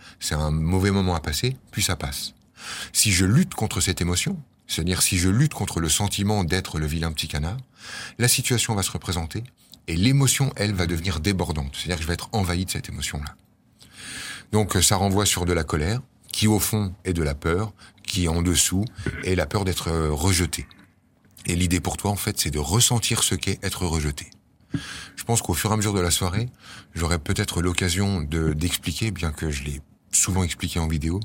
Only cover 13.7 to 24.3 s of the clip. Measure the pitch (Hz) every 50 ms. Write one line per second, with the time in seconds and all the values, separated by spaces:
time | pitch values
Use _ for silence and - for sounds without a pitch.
13.7 | _ _ - - - - - - - - - - - - - - - 143 104 92
14.7 | - 92 87 - 107 90 98 98 95 104 101 - - 90 90 87 90 82 78 -
15.7 | 85 76 78 92 117 127 - - _ _ - - - - 107 110 107 101 - -
16.7 | 110 107 101 92 87 - - 98 87 85 78 73 73 73 - 82 87 95 110 101
17.7 | - - - - - - - - - 92 90 80 82 85 85 90 82 76 - -
18.7 | 92 98 107 123 - - - - - - - 92 92 90 76 - - 101 98 92
19.7 | 82 - - 85 82 82 80 76 76 71 85 98 92 85 90 76 - - - -
20.7 | - - - - _ _ _ _ _ _ _ _ _ - - - 87 87 90 85
21.7 | 92 85 76 - - - - 101 104 95 - 104 101 - - 80 73 76 73 -
22.7 | 98 117 - - 120 113 - - 120 - - - 98 87 - 98 - - - 95
23.7 | - - 92 82 80 80 76 73 71 - - -